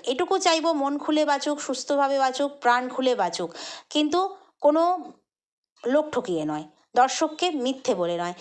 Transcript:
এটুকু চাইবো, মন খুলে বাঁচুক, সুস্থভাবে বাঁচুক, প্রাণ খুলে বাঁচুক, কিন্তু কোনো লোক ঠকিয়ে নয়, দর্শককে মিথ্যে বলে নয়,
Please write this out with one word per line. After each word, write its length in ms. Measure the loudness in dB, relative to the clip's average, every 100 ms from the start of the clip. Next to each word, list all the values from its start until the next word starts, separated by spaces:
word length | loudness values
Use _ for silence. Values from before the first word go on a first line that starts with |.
এটুকু 340 | -4 -2 0 2
চাইবো, 340 | 2 2 2
মন 260 | 0 0 -2
খুলে 260 | 0 0
বাঁচুক, 360 | 2 0 0 -4
সুস্থভাবে 580 | -4 -6 -2 0 2 2
বাঁচুক, 320 | 0 0 -4 0
প্রাণ 280 | 2 2 0
খুলে 260 | -2 0
বাঁচুক, 400 | 2 0 -2 -8 -8 -14 -16 -4
কিন্তু 460 | 0 2 2 0 -6 -20 _
কোনো 520 | 2 4 2 0 -6 -20 _ _ _ _ _ _ 0
লোক 240 | 0 2
ঠকিয়ে 320 | -4 -2 -4
নয়, 200 | -2 -6 -8 _ _ 2
দর্শককে 540 | 2 2 -2 0 -2
মিথ্যে 440 | 0 -2 -4 -2
বলে 240 | -2 -2 -2
নয়, 160 | -4 -8